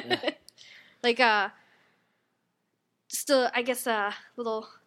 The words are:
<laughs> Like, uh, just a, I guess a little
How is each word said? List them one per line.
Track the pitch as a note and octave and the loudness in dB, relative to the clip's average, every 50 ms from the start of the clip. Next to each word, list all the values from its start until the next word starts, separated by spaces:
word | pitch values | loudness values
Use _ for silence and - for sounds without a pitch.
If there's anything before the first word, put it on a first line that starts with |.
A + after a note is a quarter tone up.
<laughs> | - A#3+ - - - D#4 - - _ - _ - - - - - - - _ - | 2 2 -4 -2 -2 -6 -6 -6 _ -20 _ -20 -20 -20 -20 -20 -20 -20 _ -2
Like, | - A#3+ A#3 B3 | 0 0 4 4
uh, | B3+ A3+ G#3+ G#3 G3 G#3 - _ _ _ _ _ _ _ _ _ _ _ _ _ _ _ _ _ _ _ _ _ _ _ _ _ _ _ _ _ _ - | 4 4 4 2 0 -2 -6 _ _ _ _ _ _ _ _ _ _ _ _ _ _ _ _ _ _ _ _ _ _ _ _ _ _ _ _ _ _ -8
just | - - - - | -8 -6 0 2
a, | C#4 C4 B3 - - | 4 4 4 2 0
I | B3 | -2
guess | A#3+ C4 B3 B3 - | -2 -2 -2 -2 -2
a | B3 A3+ G#3+ G3+ G#3 G#3 - - - - | -2 0 0 -2 -4 -6 -8 -16 -18 -12
little | A#3+ A#3+ A3+ A3 A3 A3 - - - _ | -8 -4 -4 -4 -4 -6 -10 -20 -20 _